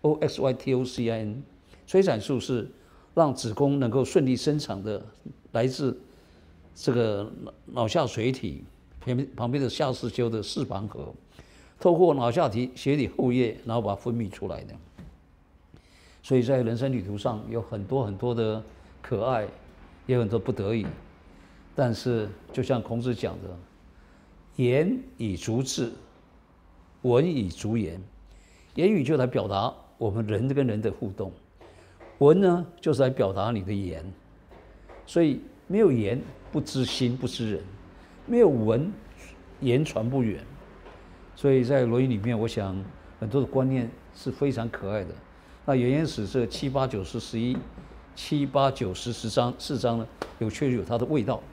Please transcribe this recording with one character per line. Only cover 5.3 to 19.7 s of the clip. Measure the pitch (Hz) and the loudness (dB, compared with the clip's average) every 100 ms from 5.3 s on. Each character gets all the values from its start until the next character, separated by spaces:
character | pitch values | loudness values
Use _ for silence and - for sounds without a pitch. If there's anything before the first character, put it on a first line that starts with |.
| - - | -20 -6
来 | 113 127 | -2 0
自 | 131 139 - - - - - - - - | 0 -2 -4 -12 -20 -20 -20 -20 -20 -20
这 | - - | -6 0
个 | 120 113 101 107 - | 2 2 0 -6 -10
脑， | - - - | -16 -18 -12
脑 | 123 113 | -2 0
下 | 165 135 | 2 0
垂 | - 117 | 0 -2
体 | 131 98 69 - - - - | -2 -6 -8 -14 -20 -20 -14
旁 | - 123 | -4 -4
边， | 139 | -4
旁 | - 120 | -4 -4
边 | 139 | 0
的 | 131 | -2
下 | - 143 | -2 -2
视 | 120 123 | -2 -6
丘 | - 120 | -2 -2
的 | 110 | -2
视 | 98 - | -6 -6
房 | 131 98 104 | -6 -6 -8
核， | - - - - - - - - - | -10 -14 -14 -20 -20 -20 -20 -20 0
透 | 185 | 4
过 | 170 175 | 8 6
脑 | 143 120 | 6 4
下 | 120 151 | 2 2
体， | 104 127 - | 0 -4 -4
血 | - 143 | 0 2
体 | 113 | 0
后 | - 127 | 0 2
叶， | 123 120 - | 4 2 0
然 | - | -2
后 | 113 | -2
把 | 104 | 0
它 | 101 | -2
分 | 123 | -2
泌 | 120 104 | -4 -4
出 | - 95 | -6 -8
来 | 76 | -8
的。 | 65 - - - - - _ _ _ _ _ - _ - - - | -10 -16 -20 -20 -20 -20 _ _ _ _ _ -20 _ -20 -20 -20
所 | - 131 | 0 2
以 | |
在 | 117 135 | 4 2
人 | 113 117 | 2 0
生 | 131 | -2
旅 | 123 | -2
途 | 92 104 | -4 -4
上 | 127 110 113 | -4 -4 -6
有 | 113 | -6
很 | 110 110 | -6 -8
多 | 98 131 | -4 -2
很 | 110 98 | -2 -2
多 | 120 | -4
的 | 117 110 107 104 - - - | 0 0 -2 -8 -20 -20 -20
可 | - 113 | -6 -2
爱， | 113 123 101 - - | 0 0 -2 -10 -20